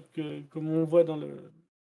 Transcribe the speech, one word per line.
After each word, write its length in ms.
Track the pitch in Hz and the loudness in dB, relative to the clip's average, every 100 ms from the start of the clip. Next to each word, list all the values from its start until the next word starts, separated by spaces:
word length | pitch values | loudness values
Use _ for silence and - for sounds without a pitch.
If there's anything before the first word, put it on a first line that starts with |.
| - | -4
que, 280 | - 151 147 143 | -6 -6 -6 -8
comme 200 | 160 156 | -6 0
on 140 | 160 | 2
voit 200 | 160 170 | 4 4
dans 140 | 160 151 | 4 2
le, 340 | 147 147 - - _ _ _ | -6 -10 -14 -20 _ _ _